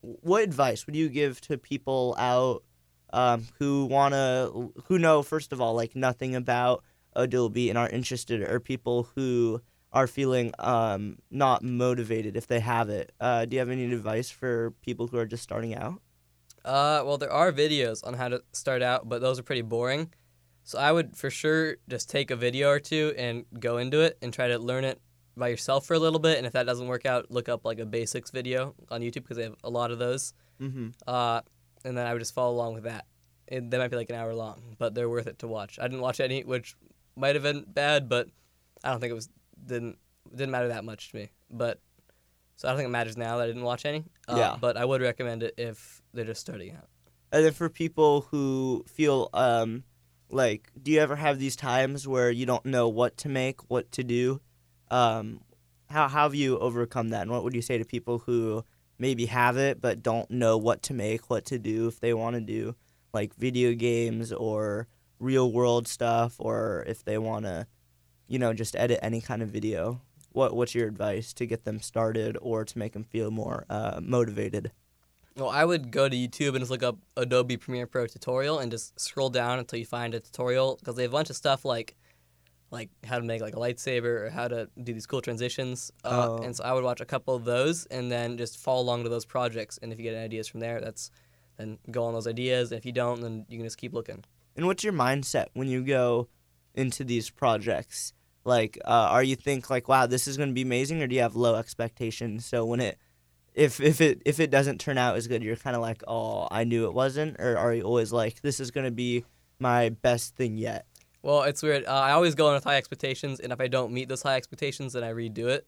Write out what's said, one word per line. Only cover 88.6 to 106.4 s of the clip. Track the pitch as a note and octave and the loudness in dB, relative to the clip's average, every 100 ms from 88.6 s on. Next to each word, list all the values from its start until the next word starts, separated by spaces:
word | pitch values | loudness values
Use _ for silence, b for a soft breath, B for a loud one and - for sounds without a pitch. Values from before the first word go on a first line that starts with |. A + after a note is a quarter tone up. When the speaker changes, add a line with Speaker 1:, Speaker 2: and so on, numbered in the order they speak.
| - B2+ | -2 0
Speaker 2:
along | B2 A#2+ | 2 0
to | A#2 | -2
those | A#2 | -4
projects. | - C3 B2 A2+ G#2+ - | -4 -2 -2 -4 -10 -12
And | A#2 | -12
if | A2+ | -8
you | |
get | A2+ | -8
any | A2+ | -6
ideas | A2+ A2 A2 | -6 -8 -8
from | A2+ | -8
there, | A#2 A#2 | -6 -6
that's, | A2+ A2 - b b b b _ | -8 -10 -14 b b b b _
then | A2 G#2+ - | -12 -12 -8
go | A#2+ | -4
on | A#2 | -2
those | A#2 A2+ | -2 -4
ideas. | A#2 B2+ B2+ B2 | -4 0 0 0
And | A#2 | -4
if | |
you | B2+ | -6
don't, | B2 A#2+ A#2+ | -2 -2 -2
then | A#2 A2 A2 | -6 -10 -12
you | A#2 | -10
can | A2+ | -10
just | - | -10
keep | B2 | -8
looking. | A#2 A2+ - - _ _ - | -8 -8 -14 -18 _ _ -2
Speaker 1:
And | E3+ | 0
what's | F#3+ | 0
your | G#3+ | 0
mindset | F3+ B2+ C#3 C3 C#3 - | 2 2 2 0 -2 -2
when | - C3+ | -4 -2
you | B2+ | -2
go | C3 C3+ B2 A#2+ B2 _ _ _ _ | 0 2 4 2 0 _ _ _ _
into | - C3 - | -2 -2 -2
these | C3 A#2+ A2 | -2 -2 -2
projects? | - C3+ A2 A2 F#2 - - - _ _ _ | 0 2 2 0 -2 -4 -10 -12 _ _ _
Like, | A#2+ B2 A2 - | 2 2 2 -2
uh, | - A#2 G#2+ | 4 4 6
are | G#2 | 4
you | C3 C3 | 4 0
think, | - C#3 - | -2 -4 0
like, | B2+ A#2+ | -4 4
"Wow, | C3+ B2+ | 4 4
this | B2 C#3 | 2 -2
is | C3+ | -2
gonna | C#3+ | -2
be | B2 | 0
amazing," | C3 B2 C#3 D#3+ | 0 0 0 -2
or | C#3 | 0
do | |
you | B2+ | 2
have | A#2 A2+ | 2 4
low | A#2+ | 2
expectations? | A2 A2+ - A#2 - A#2 A2 A#2 G#2+ | 2 -2 -6 -6 -4 -6 -4 -6 -6
So | A#2+ B2 A2+ | -4 -2 0
when | A#2+ | 0
it, | A#2 - _ _ _ _ _ | -2 -4 _ _ _ _ _
if, | - D3 - | 4 4 6
if | C#3+ D3+ | 4 6
it, | D#3+ B2+ - | 6 6 0
if | D3 | 2
it | D#3 | 4
doesn't | C3+ C3+ B2+ | 4 4 -2
turn | - C3+ | -2 2
out | B2 G2+ | 2 2
as | A2+ | 0
good, | A#2+ | -2
you're | A2 A#2 | -2 -4
kinda | C3+ A#2+ | -2 -2
like, | A2+ A2 - | -2 -6 -4
"Oh, | A2+ A2 G#2+ | -4 -2 -4